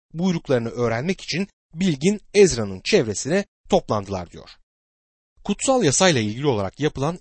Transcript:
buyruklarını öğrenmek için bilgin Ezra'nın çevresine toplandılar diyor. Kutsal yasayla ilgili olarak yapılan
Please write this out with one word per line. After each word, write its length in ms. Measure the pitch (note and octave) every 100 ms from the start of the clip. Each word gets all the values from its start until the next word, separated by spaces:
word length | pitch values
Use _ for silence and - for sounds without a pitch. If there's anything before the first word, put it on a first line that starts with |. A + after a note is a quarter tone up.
| _
buyruklarını 560 | D#3+ F#3 E3 - B2+ A#2
öğrenmek 520 | G#2 A#2+ A2+ D#3 F#3+
için 280 | - - - _ _
bilgin 460 | D#3+ F#3+ C#3 E3+ G#3 -
Ezra'nın 460 | G3 F#3+ A#2+ G#2 F#2+
çevresine 600 | - G#3 A2+ G2+ C3+ F#3+ G3 _ -
toplandılar 640 | F#3+ - A2 F#2+ F#2+ F2
diyor. 200 | D#2+ - - _ _ _ _ _ _ _ _
Kutsal 400 | - G3+ - C4
yasayla 360 | E3+ B2+ F#3+ C3+
ilgili 260 | G#2+ A2 D3
olarak 340 | A2 F#2+ -
yapılan 380 | D3 C3+ C#3 F3+